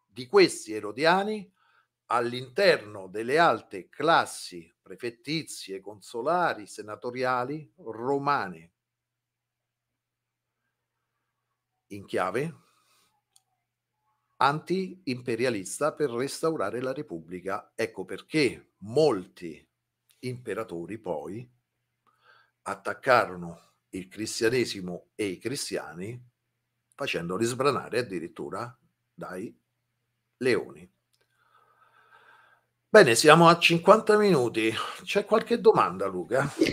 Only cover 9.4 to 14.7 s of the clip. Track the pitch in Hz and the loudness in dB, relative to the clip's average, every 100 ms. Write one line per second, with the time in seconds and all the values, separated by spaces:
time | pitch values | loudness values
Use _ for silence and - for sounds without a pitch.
9.4 | _ _ _ _ _ _ _ _ _ _ | _ _ _ _ _ _ _ _ _ _
10.4 | _ _ _ _ _ _ _ _ _ _ | _ _ _ _ _ _ _ _ _ _
11.4 | _ _ _ _ - 101 90 104 92 110 | _ _ _ _ -18 -16 -8 -4 -2 -4
12.4 | 160 139 _ _ _ _ _ _ _ _ | -6 -10 _ _ _ _ _ _ _ _
13.4 | _ _ _ _ _ _ _ _ _ - | _ _ _ _ _ _ _ _ _ 0
14.4 | 135 156 - | 0 0 -4